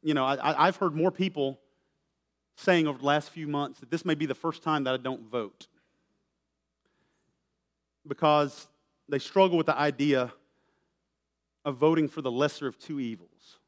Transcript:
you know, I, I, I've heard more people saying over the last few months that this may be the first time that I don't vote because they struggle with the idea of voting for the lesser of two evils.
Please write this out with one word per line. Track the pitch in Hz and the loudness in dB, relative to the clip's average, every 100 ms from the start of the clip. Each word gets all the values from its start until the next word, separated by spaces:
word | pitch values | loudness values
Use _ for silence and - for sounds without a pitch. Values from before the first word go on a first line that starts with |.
you | 156 | 0
know, | 147 | 0
I, | 131 | 0
I, | 139 131 143 165 | 0 0 4 2
I've | 190 | 2
heard | 185 156 | -2 0
more | 180 | -2
people | 180 190 151 135 135 _ _ _ _ _ _ _ _ _ _ | 0 -4 -2 -4 -4 _ _ _ _ _ _ _ _ _ _
saying | - 175 156 | 2 2 2
over | 131 | -2
the | 139 | 0
last | 147 147 | 0 0
few | - 151 | -12 -6
months | 147 143 135 | -4 -6 -10
that | 123 | -8
this | 165 | -6
may | 175 156 | -2 -2
be | 156 | -2
the | |
first | 131 165 156 | -4 -6 -6
time | - 151 | -2 -2
that | 131 | 0
I | 127 | -2
don't | 127 131 | -4 -8
vote | 113 120 104 _ - _ _ _ _ _ _ _ _ _ _ _ _ _ _ _ _ _ _ _ _ _ _ _ | -8 -6 -8 _ -20 _ _ _ _ _ _ _ _ _ _ _ _ _ _ _ _ _ _ _ _ _ _ _
because | 151 143 156 151 147 - - _ _ _ _ | -12 0 4 4 2 -4 -20 _ _ _ _
they | 135 | -6
struggle | - 196 190 175 | -2 2 4 4
with | |
the | 160 131 | 0 0
idea | 147 131 143 135 123 - _ _ _ _ _ _ _ _ _ _ _ _ | 0 0 2 2 0 -8 _ _ _ _ _ _ _ _ _ _ _ _
of | 147 131 | -8 2
voting | 151 160 151 | 4 4 0
for | - | -2
the | 131 | -6
lesser | 120 143 - 139 | 0 0 -2 -10
of | - | -10
two | - 147 | -10 -8
evils. | 120 107 87 _ _ - | -6 -8 -16 _ _ -20